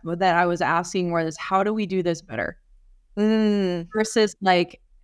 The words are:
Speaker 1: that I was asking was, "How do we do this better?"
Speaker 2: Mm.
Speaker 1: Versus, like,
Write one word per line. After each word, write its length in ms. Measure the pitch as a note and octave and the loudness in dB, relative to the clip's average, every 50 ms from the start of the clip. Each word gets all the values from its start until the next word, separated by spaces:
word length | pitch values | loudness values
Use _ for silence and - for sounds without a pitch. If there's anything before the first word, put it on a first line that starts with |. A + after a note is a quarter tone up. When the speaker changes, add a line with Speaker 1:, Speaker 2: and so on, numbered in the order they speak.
| - | -8
Speaker 1:
that 300 | D#3+ F3 E3+ F#3+ F#3 E3 | -6 -2 0 2 2 4
I 100 | E3+ F3+ | 4 2
was 160 | F3 F3 F3+ | 2 0 0
asking 500 | F#3 C3 E3 E3+ F3 - - F#3+ F3+ F3 | 0 0 0 0 -2 -2 -4 -2 -2 0
was, 240 | E3+ E3+ E3 D#3+ D#3+ | 0 -2 -2 -2 -6
"How 260 | - - - F#3+ F#3+ | -8 -6 -2 0 0
do 120 | G3 G#3 A3 | 0 0 -2
we 120 | A3 G#3 | -2 -2
do 160 | E3+ F#3+ F#3 | -2 -2 -2
this 200 | F3 F3 E3 E3 | 0 -2 -2 -4
better?" 360 | - - A#2+ G#2+ - - - - _ _ - - _ - - _ _ _ - | -6 -10 -6 -6 -6 -6 -8 -12 _ _ -20 -20 _ -20 -20 _ _ _ -4
Speaker 2:
Mm. 720 | G#3 G#3 G#3+ A3 A3 A3 G#3+ G#3 G3+ F#3+ F3+ F3 E3+ E3+ E3+ - | 0 2 2 2 2 2 2 2 2 0 -2 -2 -4 -6 -4 -2
Speaker 1:
Versus, 440 | G#3+ G#3+ G#3+ - A#3 G#3+ G3+ - - | -2 -2 0 2 2 2 2 0 0
like, 400 | F#3+ F#3 F3+ F3+ F3+ F3+ - - _ _ _ _ | 2 4 4 4 2 0 -4 -20 _ _ _ _